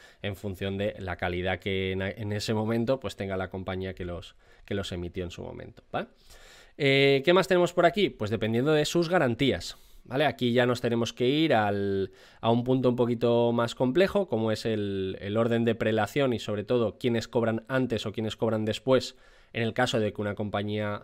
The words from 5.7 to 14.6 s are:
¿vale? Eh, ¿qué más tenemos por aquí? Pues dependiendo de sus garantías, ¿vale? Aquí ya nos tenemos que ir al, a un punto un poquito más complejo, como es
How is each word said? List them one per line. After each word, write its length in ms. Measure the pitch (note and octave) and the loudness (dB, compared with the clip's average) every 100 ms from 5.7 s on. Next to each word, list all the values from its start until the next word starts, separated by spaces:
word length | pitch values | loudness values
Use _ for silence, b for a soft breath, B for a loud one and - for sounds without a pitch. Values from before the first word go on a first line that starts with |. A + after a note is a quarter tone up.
| - - | -20 -10
¿vale? 160 | - G#3+ _ B B B B B - | -8 -8 _ B B B B B -2
Eh, 420 | C#3 C3+ C#3 C#3 | 2 4 4 4
¿qué 80 | C3+ | 6
más 160 | F#3 F3 | 4 6
tenemos 240 | F3+ E3+ | 4 4
por 120 | F3 | 4
aquí? 240 | E3+ G#3 E3+ | 4 4 0
Pues 220 | - G2+ | 0 -4
dependiendo 420 | G#2+ A2 A2+ C#3+ | -2 0 0 2
de 120 | D3+ | 2
sus 240 | D3 E3+ E3 | 2 0 2
garantías, 680 | F3+ C3 A2+ C3+ F2 - - b b | 2 2 2 2 0 -4 -14 b b
¿vale? 220 | - B2+ D3 | -6 0 0
Aquí 260 | B2 B2 | 2 2
ya 120 | A#2+ | 4
nos 160 | B2 A#2+ | 4 2
tenemos 320 | A#2+ A#2 A2+ | 0 0 -2
que 140 | - B2 | 0 2
ir 260 | D3+ D#3+ | 2 4
al, 600 | A#2+ G#2 G2+ G2+ G2 F#2 B B B | 4 2 0 0 -2 -4 B B B
a 120 | A2+ | 0
un 100 | A#2+ | 2
punto 260 | A#2+ C3 B2+ | 2 2 2
un 60 | |
poquito 560 | A#2+ A#2+ A#2 A#2+ A#2 A#2+ | 2 0 2 2 4 2
más 220 | A#2 A#2 | 2 -2
complejo, 540 | - B2+ D#3+ F#3+ G3+ F#3+ | 0 0 2 2 2 -2
como 240 | A2 A2 | -2 0
es 120 | G#2+ | -2